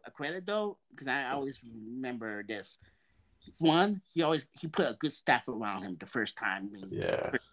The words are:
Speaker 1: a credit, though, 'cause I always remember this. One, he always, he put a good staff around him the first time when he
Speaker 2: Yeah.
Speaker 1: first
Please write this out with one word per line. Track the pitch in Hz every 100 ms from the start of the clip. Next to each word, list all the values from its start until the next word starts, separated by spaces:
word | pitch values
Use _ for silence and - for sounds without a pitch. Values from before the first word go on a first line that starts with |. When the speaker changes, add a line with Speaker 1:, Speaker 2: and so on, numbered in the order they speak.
Speaker 1:
a | -
credit, | - 147 185 180
though, | 208 208 190 _ -
'cause | 135
I | 135 127
always | 139 139 131
remember | 120 113 110 123 131 120 113 104
this. | 101 107 - - _ _ _ _ _ _ - -
One, | 165 160 202 196 -
he | 165
always, | 160 160 - -
he | 160
put | 175 151
a |
good | 110 151
staff | - - 131 -
around | 113 104 95
him | 98 85
the | 95
first | 123 104 -
time | 104 95 98
when | 101 95
he | 104
Speaker 2:
Yeah. | 90 - 92
Speaker 1:
first | 131 -